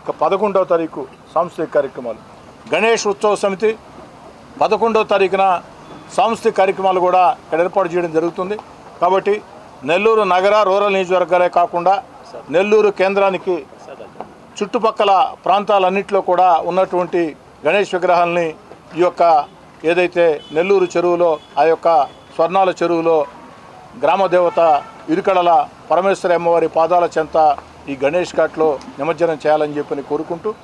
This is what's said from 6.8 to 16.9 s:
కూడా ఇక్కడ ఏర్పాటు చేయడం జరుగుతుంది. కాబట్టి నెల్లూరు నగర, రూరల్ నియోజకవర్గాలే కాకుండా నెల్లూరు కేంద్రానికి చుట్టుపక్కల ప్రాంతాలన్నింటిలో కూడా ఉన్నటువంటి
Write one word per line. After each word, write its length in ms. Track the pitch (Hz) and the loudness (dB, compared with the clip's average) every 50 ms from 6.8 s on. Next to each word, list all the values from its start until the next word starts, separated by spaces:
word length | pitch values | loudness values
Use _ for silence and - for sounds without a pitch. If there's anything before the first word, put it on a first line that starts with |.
| 190 190 185 185 180 | -2 0 0 2 2
కూడా 160 | 180 180 185 180 165 156 - - | 2 2 4 2 2 0 -2 -8
ఇక్కడ 160 | - 165 156 175 | -6 -2 -2 -2
ఏర్పాటు 240 | 185 - 196 190 170 165 | 0 0 -2 -2 0 -2
చేయడం 180 | 180 170 170 156 | -4 -4 -2 -2
జరుగుతుంది. 380 | 160 165 170 165 - 185 190 214 214 - - - - - - - - | -2 -2 -2 -4 -6 -6 -6 -8 -10 -12 -20 -20 -20 -20 -20 -6 -2
కాబట్టి 340 | 165 180 190 190 - 196 208 214 - - - - - - - - 131 135 | 0 0 0 0 0 -2 -2 -2 -4 -16 -20 -20 -20 -20 -20 -12 -4 -2
నెల్లూరు 340 | 165 185 208 226 226 220 208 190 180 | -2 2 2 2 2 2 2 2 2
నగర, 220 | 185 185 202 208 214 208 190 | 2 2 2 2 2 2 2
రూరల్ 260 | 190 202 202 208 196 | 2 0 0 0 0
నియోజకవర్గాలే 500 | 190 190 175 185 180 175 160 180 180 180 175 175 175 | -2 0 0 0 0 0 0 2 2 2 2 2 0
కాకుండా 340 | 175 170 - 175 170 180 196 202 - - - - - - - - - - 139 | 0 0 -2 -2 0 0 0 0 -2 -12 -20 -20 -20 -18 -18 -18 -12 -2 0
నెల్లూరు 340 | 170 196 214 214 214 208 208 196 - | 0 2 4 4 4 4 2 2 0
కేంద్రానికి 560 | 185 190 196 196 196 196 185 170 - 190 180 160 131 - - - - - 139 - 110 95 - - - - - - - - - | 0 0 2 2 2 0 0 -2 -4 -4 -4 -4 -6 -14 -20 -20 -20 -20 -18 -18 -18 -20 -18 -18 -18 -18 -18 -20 -20 -20 -10
చుట్టుపక్కల 540 | - 208 185 - 240 202 220 214 - 214 202 196 180 190 170 135 - - | -10 -8 -4 -4 -2 -2 -2 0 0 2 2 4 2 2 0 -4 -6 -2
ప్రాంతాలన్నింటిలో 760 | 165 185 202 202 220 208 196 185 185 190 202 190 - 202 196 185 - | 0 0 0 0 0 2 2 2 2 0 -2 -4 0 -2 -2 0 0
కూడా 180 | 180 175 185 185 170 160 180 175 | 2 2 4 4 4 2 0 -2
ఉన్నటువంటి 520 | 170 185 190 185 | 0 -2 -2 0